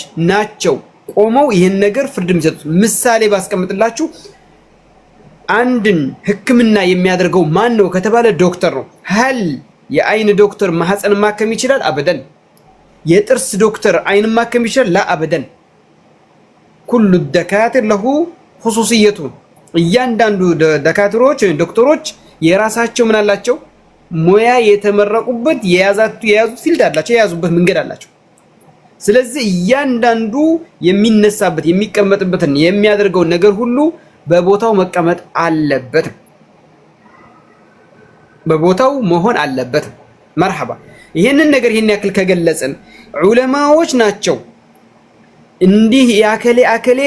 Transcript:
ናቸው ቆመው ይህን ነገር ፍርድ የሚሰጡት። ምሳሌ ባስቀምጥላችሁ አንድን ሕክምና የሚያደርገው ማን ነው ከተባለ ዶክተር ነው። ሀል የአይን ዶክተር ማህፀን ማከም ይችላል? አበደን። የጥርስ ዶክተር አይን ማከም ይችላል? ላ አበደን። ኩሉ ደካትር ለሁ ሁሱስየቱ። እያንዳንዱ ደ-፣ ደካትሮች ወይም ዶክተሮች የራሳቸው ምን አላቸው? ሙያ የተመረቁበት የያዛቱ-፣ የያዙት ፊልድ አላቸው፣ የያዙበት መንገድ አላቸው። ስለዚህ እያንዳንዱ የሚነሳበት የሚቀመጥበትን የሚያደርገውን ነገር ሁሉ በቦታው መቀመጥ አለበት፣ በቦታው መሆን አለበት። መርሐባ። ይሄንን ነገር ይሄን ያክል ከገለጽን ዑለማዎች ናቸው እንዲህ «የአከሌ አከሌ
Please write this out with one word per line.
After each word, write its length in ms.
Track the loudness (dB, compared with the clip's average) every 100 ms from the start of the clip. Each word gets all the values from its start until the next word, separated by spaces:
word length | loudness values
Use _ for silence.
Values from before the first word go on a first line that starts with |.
| -12 -4
ናቸው 520 | 0 0 -2 -4 -2 -2 -6 _ -6
ቆመው 380 | 0 2 2 2
ይህን 240 | 2 2 2
ነገር 280 | 0 0 -4
ፍርድ 240 | -4 -2
የሚሰጡት። 340 | 0 0 -4 -2
ምሳሌ 480 | 0 2 0 0 2 2
ባስቀምጥላችሁ 800 | 0 -2 -6 -6 -2 -2 -2 -8 -10 -20 -20 _ _ _ _ _ _ _ _ -20 -12 -4
አንድን 520 | 0 0 0 0 0 -2 -6
ሕክምና 540 | -6 -4 0 2 4 2
የሚያደርገው 640 | 2 0 0 0 0 0 0
ማን 260 | 0 0
ነው 120 | 2 0
ከተባለ 380 | 0 0 2 2 2
ዶክተር 360 | 0 0 -4
ነው። 100 | -4 -8 _ -4
ሀል 320 | -2 0 -2 -4 -6 -12 _ -6
የአይን 400 | -4 -2 0 2
ዶክተር 360 | 2 2 0 -4
ማህፀን 440 | -2 -2 -2 -2 0
ማከም 340 | 0 -2 -4
ይችላል? 300 | -2 0 0
አበደን። 360 | 0 -2 -2 -4 -6 _ _ _ _ _ _ _
የጥርስ 420 | 0 2 2 0 -2 -2
ዶክተር 360 | -2 0 0 0
አይን 220 | 0 0 0
ማከም 360 | -2 -2 -2
ይችላል? 260 | -2 0 0
ላ 120 | 0 -2
አበደን። 360 | -4 -4 -4 -6 _ _ _ _ _ _ _ _ _ _ _ _ _ -4
ኩሉ 240 | 0 2 2 0
ደካትር 540 | -4 -2 0 0 0
ለሁ 200 | 0 -2 -2 -2 -4 -8 _ _
ሁሱስየቱ። 560 | -4 -2 0 2 2 0 -8 -14 _ _ _
እያንዳንዱ 680 | -2 0 0 0 0 0 2 0
ደ-፣ 220 | 2 2 2
ደካትሮች 580 | 0 0 0 2 0 2
ወይም 160 | 0 0
ዶክተሮች 460 | -2 0 2 0 -4 -16 _ _
የራሳቸው 640 | 0 2 0 -2 -4 0 0
ምን 100 | 2
አላቸው? 400 | 0 0 -2 -6 -8 _ _ _ _
ሙያ 400 | -2 2 4 4 2
የተመረቁበት 960 | 2 2 2 0 0 0 -2 -4 -2 -2
የያዛቱ-፣ 580 | 0 2 2 2 0 -2
የያዙት 360 | 0 0 0 -2
ፊልድ 220 | -2 0
አላቸው፣ 300 | 0 -2 0
የያዙበት 400 | 0 0 -2 -2
መንገድ 260 | 0 0 0
አላቸው። 320 | -4 -10 -20 _ _ _ _ _ _ _ _ _
ስለዚህ 420 | 0 0 0 -2 -2
እያንዳንዱ 840 | -2 0 0 0 0 0 0 -2 0 0 0 -4 -4
የሚነሳበት 840 | 0 2 2 4 2 2 -2 -2 -2
የሚቀመጥበትን 840 | 0 -2 -2 0 0 0 -2 0 2
የሚያደርገውን 760 | 2 2 2 2 0 0 0
ነገር 220 | 2 2
ሁሉ 220 | 2 -2 0 -2 -4 _ _ -2
በቦታው 460 | 0 2 0 2
መቀመጥ 440 | 0 0 -2 -2 -2 -6 -4
አለበት፣ 720 | -2 -2 -2 -2 -2 -2 -4 -6 _ _ _ _ _ _ _ _ _ -20 -20 _ _ _ _ _ _ _ -20 _ _ _ -4
በቦታው 460 | 0 0 2 0 0
መሆን 340 | -2 0 0 -2
አለበት። 460 | -4 -4 -4 -4 -6 -12 _ _ _ -4
መርሐባ። 340 | -2 -4 -8 -12 -18 -20 -10
ይሄንን 340 | -2 2 2 2
ነገር 200 | 2 0
ይሄን 200 | 0 0
ያክል 200 | 0 -2
ከገለጽን 600 | -2 0 0 -2 -2 -6 -10 -18 -20 -16 -2
ዑለማዎች 720 | 0 2 0 0 2 2 2
ናቸው 420 | 0 0 -2 -4 -4 -8 _ _ _ _ _ _ _ _ _ _ 0
እንዲህ 480 | 2 4 4 4 4
«የአከሌ 480 | 4 2 0 0 2 2
አከሌ 340 | 0 0 0